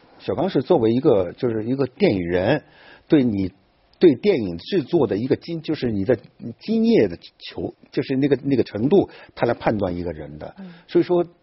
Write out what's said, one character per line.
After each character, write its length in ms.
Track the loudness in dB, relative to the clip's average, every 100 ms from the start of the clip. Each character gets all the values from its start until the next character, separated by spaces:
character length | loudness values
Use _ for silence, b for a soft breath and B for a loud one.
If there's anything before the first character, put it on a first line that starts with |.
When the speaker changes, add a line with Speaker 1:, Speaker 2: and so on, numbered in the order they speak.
| _ -14
Speaker 1:
小 160 | -6
刚 140 | -2 0
是 140 | -2
作 160 | 2 2
为 120 | 4
一 100 | 2
个， 320 | 2 2 0
就 180 | -4 -4
是 140 | -4
一 100 | -4
个 120 | -4 -4
电 260 | 0 0
影 140 | 0 0
人， 360 | 0 2 0 B B B B _
对 160 | 2
你， 300 | 2 0 -4 -8 _ _ _ _
对 160 | 4
电 220 | 4 2 0
影 180 | -2 -6
制 260 | -4 -4
作 240 | 0 0 0
的 100 | 0
一 100 | -2
个 100 | -2
精， 240 | -2 -10
就 140 | -8
是 160 | -6 -4
你 140 | -4
的 120 | 0 -2 -2 _ -16 -12
敬 260 | -4 0
业 240 | 2 4 2
的 80 | -2 -16 _
求， 360 | -16 -10 -10 -12 _
就 100 | -8
是 140 | -4 -2
那 100 | 0
个， 120 | 0
那 140 | 0 0
个 60 |
程 260 | 0 -2 2
度， 220 | 2 2 B B
他 120 | -4 -2
来 60 |
判 240 | 0 -2 -2
断 180 | -2
一 80 | -4
个 100 | -8
人 260 | -10 -14 -14
的。 160 | -16 -18
Speaker 2:
嗯。 120 | -20 -20 B
Speaker 1:
所 120 | 0
以 40 |
说， 180 | 2 0 -2 _